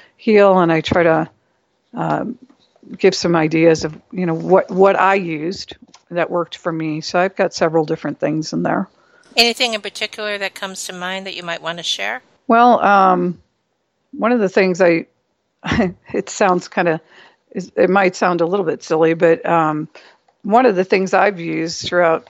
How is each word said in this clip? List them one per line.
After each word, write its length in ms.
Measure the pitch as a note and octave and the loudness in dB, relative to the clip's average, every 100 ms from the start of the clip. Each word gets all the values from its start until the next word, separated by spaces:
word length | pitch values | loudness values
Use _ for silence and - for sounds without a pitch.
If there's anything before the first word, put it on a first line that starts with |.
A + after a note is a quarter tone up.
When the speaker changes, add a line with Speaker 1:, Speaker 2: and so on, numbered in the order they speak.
| _ _ | _ _
Speaker 1:
heal. 420 | - G#3 G3+ F#3 | 2 4 6 4
And 120 | E3+ | 4
I 100 | D#3+ | 2
try 220 | - F3+ | 0 2
to, 260 | E3+ D#3+ D#3 _ _ _ _ _ _ | 2 2 -2 _ _ _ _ _ _
um, 440 | A#3+ E3 D3+ G#3+ A#3 - _ _ _ - - | -8 -4 -4 -6 -12 -20 _ _ _ -20 0
give 160 | F#3+ | 0
some 220 | F3+ F3 E3+ | 2 0 0
ideas 480 | D#3 D#3+ E3 D#3+ | 0 2 4 2
of, 160 | D#3 D#3 _ | -2 -10 _
you 140 | F3+ F3 | -6 -4
know, 80 | |
what, 360 | D#3+ E3 F#3 - | -4 2 2 2
what 240 | F#3 G3 F#3+ | 2 2 4
I 200 | F#3 G3 | 2 2
used 600 | E3+ D#3 D#3+ F#3+ - - _ _ - | -2 -6 -8 -10 -14 -20 _ _ -8
that 180 | F3 D#3+ | -4 -2
worked 260 | F3 E3+ - | -4 -6 -8
for 140 | F3+ | -8
me. 300 | D#3+ D#3+ D#3 | -6 -6 -8
So 180 | - F3+ | -4 -2
I've 160 | F#3 - | -2 -2
got 180 | F3+ | -4
several 320 | - E3 D#3+ D#3 | -2 0 0 -2
different 340 | D#3+ D3 D3+ | -4 -8 -6
things 320 | D3 D#3 D#3+ | -4 -4 -4
in 100 | E3 | -4
there. 240 | D#3+ E3+ F#3+ _ _ _ _ - | -2 -2 -6 _ _ _ _ 0
Speaker 2:
Anything 380 | A#3 A3+ B3 A3 | 0 0 -4 -4
in 60 | |
particular 560 | G3+ - G#3+ - G#3 G3+ | -8 -10 -10 -8 -8 -6
that 160 | G3 - | -8 -8
comes 300 | F#3+ F#3 - | -12 -12 -12
to 80 | |
mind 320 | F3+ F3+ F#3+ F#3+ | -10 -8 -8 -10
that 80 | F3 | -12
you 80 | |
might 180 | F3 E3 | -10 -8
wanna 220 | D#3+ E3+ | -8 -8
share? 380 | D#3+ - G3 B3 - _ - | -8 -6 -6 -8 -12 _ 2
Speaker 1:
Well, 320 | A#3 B3 A#3 | 4 6 4
um, 600 | G3 G3+ F#3+ F3+ F3+ E3 _ _ _ _ _ _ _ | 4 4 4 2 -2 -6 _ _ _ _ _ _ _
one 200 | - G#3+ | -4 -2
of 80 | B3 | 0
the 100 | G3 | 0
things 320 | G#3+ F#3+ F3 | 0 0 2
I, 240 | F3+ E3 - _ _ _ _ _ | 2 2 -4 _ _ _ _ _
<laughs> 300 | - - F#3 - - | -4 -2 -2 -6 -10
it 160 | - G3 | -8 -6
sounds 380 | - G3+ F3+ - | 0 0 0 -2
kinda, 320 | - E3+ D#3+ - - - _ _ | -2 0 -2 -6 -20 -20 _ _
it 380 | - D#3+ - F3+ | -12 -4 0 2
might 260 | G3 F#3+ - | 4 2 0
sound 260 | F#3 F3 | 0 0
a 40 | E3+ | 0
little 180 | G3+ D#3+ | -2 -2
bit 160 | C#3+ | -6
silly, 300 | - D#3 E3 | -2 0 2
but, 320 | E3 E3+ E3 - | 2 2 2 0
um, 420 | E3+ D#3 D3+ D#3+ - - _ _ _ | 0 0 -2 -8 -14 -20 _ _ _
one 220 | G3 A3+ B3+ | 0 4 4
of 100 | F#3 | 2
the 80 | F#3 | 0
things 280 | G3 F#3+ | 0 2
I've 260 | F#3+ G3+ F3+ | 2 2 0
used 460 | E3 D#3+ E3 D#3+ - | -6 -6 -6 -8 -4
throughout 420 | F3+ E3+ D#3+ | 2 2 0